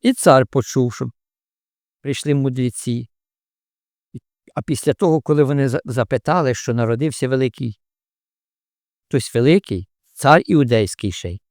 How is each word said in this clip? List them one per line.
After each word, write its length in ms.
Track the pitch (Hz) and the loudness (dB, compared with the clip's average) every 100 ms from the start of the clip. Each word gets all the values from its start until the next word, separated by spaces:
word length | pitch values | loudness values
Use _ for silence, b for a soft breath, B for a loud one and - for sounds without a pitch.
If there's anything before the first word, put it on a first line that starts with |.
І 120 | 240 | 0
цар 340 | 262 185 135 123 | 2 4 6 4
почув, 460 | 139 - - 123 | -2 -2 -2 -2
що 180 | - 123 - _ _ _ _ _ _ _ _ | -2 -10 -10 _ _ _ _ _ _ _ _
прийшли 340 | 139 139 147 143 | -8 -6 -2 0
мудреці. 720 | 135 127 123 - - 120 117 _ _ _ _ _ _ _ _ _ _ - _ _ _ - | 0 -2 -4 -4 -6 -6 -8 _ _ _ _ _ _ _ _ _ _ -20 _ _ _ -12
А 60 | |
після 320 | - 139 - | -6 -2 -2
того, 280 | 135 185 160 | 0 2 0
коли 220 | - 147 | 0 2
вони 260 | 139 143 135 | 2 2 0
за-, 120 | 120 - | -2 -4
запитали, 720 | 123 117 131 - 175 143 117 | -4 -2 -4 -2 0 0 -2
що 180 | - | -2
народився 540 | 117 113 117 151 - 127 | -2 0 0 -4 -4 -2
великий, 520 | 131 131 - 123 104 _ _ _ _ _ _ _ _ _ _ _ _ _ | 0 -2 -4 -10 -10 _ _ _ _ _ _ _ _ _ _ _ _ _
хтось 280 | 139 - 120 | -6 -2 0
великий, 520 | 127 180 - 98 95 _ _ | 4 2 0 -8 -8 _ _
цар 280 | - 139 160 - | -2 4 4 4
іудейський 680 | 160 131 117 101 - 104 | 2 4 2 0 -4 -8
ще 200 | - 90 | -8 -10
й 100 | 92 _ | -12 _